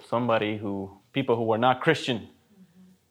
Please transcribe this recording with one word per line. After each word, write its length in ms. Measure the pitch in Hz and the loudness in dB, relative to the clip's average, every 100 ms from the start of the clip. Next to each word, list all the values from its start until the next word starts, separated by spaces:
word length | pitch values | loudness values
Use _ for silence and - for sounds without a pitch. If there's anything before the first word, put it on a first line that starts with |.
| - | -6
somebody 500 | 117 120 110 107 107 | -2 0 0 0 -4
who, 340 | 104 98 95 - _ | -6 -8 -10 -14 _
people 240 | 139 131 117 | -4 0 0
who 80 | |
were 140 | 113 110 | 2 2
not 240 | 127 127 | 2 4
Christian. 480 | 165 151 - 113 92 _ _ _ - _ - _ _ | 2 0 -2 -4 -8 _ _ _ -20 _ -20 _ _